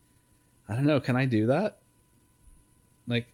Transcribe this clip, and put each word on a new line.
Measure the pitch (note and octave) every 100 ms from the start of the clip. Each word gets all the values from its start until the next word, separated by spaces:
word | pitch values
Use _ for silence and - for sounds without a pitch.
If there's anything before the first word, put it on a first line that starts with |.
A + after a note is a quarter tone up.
| _ _ _ _ _ _ -
"I |
don't | A2+ C#3+
know. | D3
Can | C3+ B2
I |
do | C3+ A2 A2
that?" | D3 G#3+ - _ _ _ _ _ _ - - _ _ _ _ -
Like, | A#2+ A#2